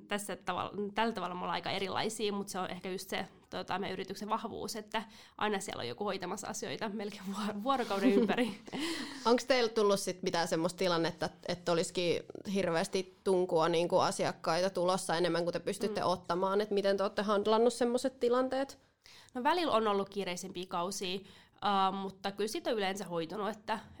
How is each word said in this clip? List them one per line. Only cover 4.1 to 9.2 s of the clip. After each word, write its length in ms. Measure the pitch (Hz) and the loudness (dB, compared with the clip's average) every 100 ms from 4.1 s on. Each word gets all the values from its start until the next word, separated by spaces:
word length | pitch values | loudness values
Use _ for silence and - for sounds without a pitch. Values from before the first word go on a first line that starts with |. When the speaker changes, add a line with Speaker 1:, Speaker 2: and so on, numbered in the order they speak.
| 202 202 | -8 -4
Speaker 1:
vahvuus, 480 | 220 226 - 208 220 | -4 -4 -8 -8 -8
että 260 | 214 220 208 - - - | -6 -6 -6 -14 -16 -4
aina 220 | 214 202 | -2 -2
siellä 200 | - - | -4 -6
on 80 | 120 | -6
joku 160 | - | -4
hoitamassa 420 | 208 190 180 185 175 | -4 -4 -4 -6 -8
asioita 400 | - 202 139 214 | -8 -6 -6 -6
melkein 340 | 208 208 202 185 | -6 -8 -8 -8
vuor-, 360 | 196 208 202 | -6 -4 -2
vuorokauden 500 | 240 262 226 196 233 | 0 0 0 2 6
ympäri. 480 | 202 208 185 233 196 - - 330 | 6 6 4 0 -4 -10 -6 -4
Speaker 2:
<laughs> 360 | 320 - - | -4 -8 0